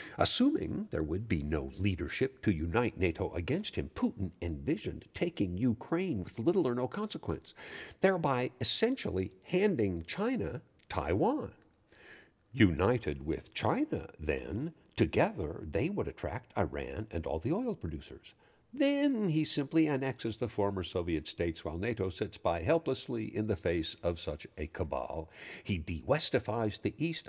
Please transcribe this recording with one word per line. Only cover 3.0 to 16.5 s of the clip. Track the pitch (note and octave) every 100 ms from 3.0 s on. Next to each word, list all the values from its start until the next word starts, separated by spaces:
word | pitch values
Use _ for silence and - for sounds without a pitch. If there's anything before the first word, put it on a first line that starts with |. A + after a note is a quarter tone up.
| F2+ D#2+ F#2
against | F2 E2+ D#3+ G#3+ -
him, | C#2+
Putin | - B3 - F#2 -
envisioned | F2 D2 C#2+ F#3+ - - -
taking | - F3 - G2 F2+
Ukraine | B2 A2 - E3 F#3+ A2+
with | E2+ -
little | A#2 F#3 C3+
or |
no | B2 B2
consequence, | - G#3+ - - D2 - - - - - -
thereby | F#3+ F#3 D#3+ B2+ B2+ -
essentially | - - A3+ C4 - F#2 F#2+ -
handing | - F#3 G#3 C#3+ G#2 E2+ D#2+
China | - A3 B3+ D#2 - - _ -
Taiwan. | - C#2+ F#2+ G3 D4 - - _ _ _ - - - - _ _
United | B2+ G2+ D2+ F#2+ B2 - C#2+
with | D2 C#2 -
China, | - A2 G#3+ D4+ - - -
then, | D2+ C2+ B1 G2 D#3+ - _ -
together | - G#2 F3+ F#3 D2+ - E2
they | E2 D3+
would | G3+ D#2
attract | - D2+ - -